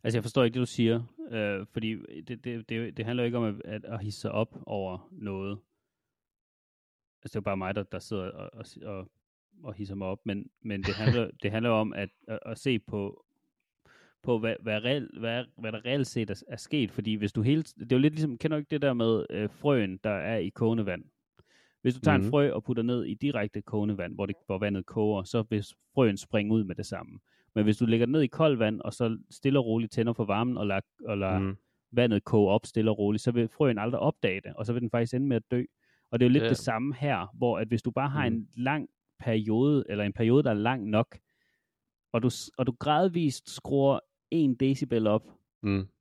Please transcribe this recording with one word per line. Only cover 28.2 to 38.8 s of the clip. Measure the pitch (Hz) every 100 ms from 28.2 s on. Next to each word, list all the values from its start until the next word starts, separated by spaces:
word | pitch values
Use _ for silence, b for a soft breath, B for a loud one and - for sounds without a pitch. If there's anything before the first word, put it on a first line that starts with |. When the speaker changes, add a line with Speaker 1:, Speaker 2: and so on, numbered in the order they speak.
Speaker 1:
i | 135
koldt | - 160 123
vand, | 110 110
og | -
så | - 117 113 -
stille | - 135 139
og |
roligt | 117 113 113
tænder | - 117
for | 117
varmen, | 104 101 120 123
og | 104
lader, | 98 - _
og | 117 101
lader | 95 95
Speaker 2:
Mhm. | 98 95 _ _ _
Speaker 1:
vandet | 120 123 104
koge | - 110 101
op | 104
stille | - 117 110
og | 104
roligt, | 101 110
så | -
vil | 120 113
frøen | - 143 107
aldrig | 110 131
opdage | 139 - 101 95
det, | 101
og | -
så | 110
vil | 120
den | 117
faktisk | 117 113
ende | 127 139
med |
at | 117 -
dø. | 123 - _ _ _ _
Og | 120
det |
er | 123
jo |
lidt | 135
Speaker 2:
Ja. | 113
Speaker 1:
det | -
samme | - 113 135
her, | 131 147 107 92
hvor | - 123 87
at | 110
hvis | 117
du | 127
bare | 120 139
har | 147 127
Speaker 2:
Mhm. | 117
Speaker 1:
en | 104
lang | 113 131 151